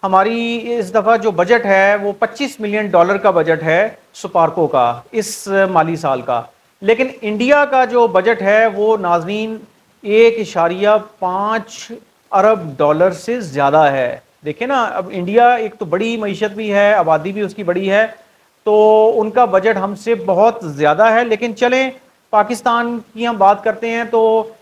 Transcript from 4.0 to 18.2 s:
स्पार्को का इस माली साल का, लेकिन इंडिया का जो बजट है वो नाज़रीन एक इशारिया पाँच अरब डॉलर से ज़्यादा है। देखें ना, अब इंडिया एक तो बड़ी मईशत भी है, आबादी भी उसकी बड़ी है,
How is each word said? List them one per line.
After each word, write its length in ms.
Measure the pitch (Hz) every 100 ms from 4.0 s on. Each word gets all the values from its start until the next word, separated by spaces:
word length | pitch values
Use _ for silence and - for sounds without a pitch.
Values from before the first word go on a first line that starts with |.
| _
स्पार्को 520 | - 185 175 165 165 151
का 380 | 139 120 117 -
इस 340 | 226 208 - -
माली 480 | 196 190 185 160 165
साल 260 | 160 131
का, 300 | 123 120 120 _ _ _
लेकिन 320 | 196 226 262 -
इंडिया 420 | 214 214 247 285
का 200 | 285 269
जो 240 | 254 240 233
बजट 340 | 185 185 220
है 260 | 190 214 226
वो 280 | 196 214 220
नाज़रीन 640 | 180 175 165 208 220 220 - _ _ _
एक 300 | 208 214 233
इशारिया 640 | 226 208 180 170 185 208 214
पाँच 920 | 208 _ 185 185 208 220 220 - - 233 _ _ _
अरब 440 | 196 202 214 170 135
डॉलर 340 | 147 151 185
से 280 | 175 - 247
ज़्यादा 440 | 185 135 139 151
है। 380 | 151 135 123 - _ _
देखें 220 | 147 151 247
ना, 140 | 269
अब 300 | 220 - 185
इंडिया 460 | 202 180 214 240 247
एक 180 | 220
तो 120 | - 180
बड़ी 300 | 175 226 233
मईशत 340 | 208 190 214
भी 180 | 202 214
है, 260 | 202 202
आबादी 380 | 208 165 156 165
भी 100 | 202
उसकी 220 | 196 202
बड़ी 220 | 180 175 196
है, 200 | 196 220 -